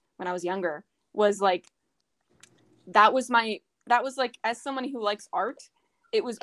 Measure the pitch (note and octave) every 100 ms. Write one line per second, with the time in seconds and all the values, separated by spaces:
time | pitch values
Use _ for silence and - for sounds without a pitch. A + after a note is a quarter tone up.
0 | _ - F#3 F3+ F3 F#3+ F3 D3+ - _
1 | _ G#3 G#3 G3+ G3 F3+ - _ _ _
2 | _ _ _ _ - _ _ _ - G#3
3 | G#3+ C4 B3 A#3 A3+ G3+ - _ - A#3+
4 | C4 C4 B3 - A3+ A#3 C#4+ C4+ B3+ C4
5 | G#3 G#3+ - F3+ G#3 C#4+ - _ _ _
6 | _ A3 B3 G#3+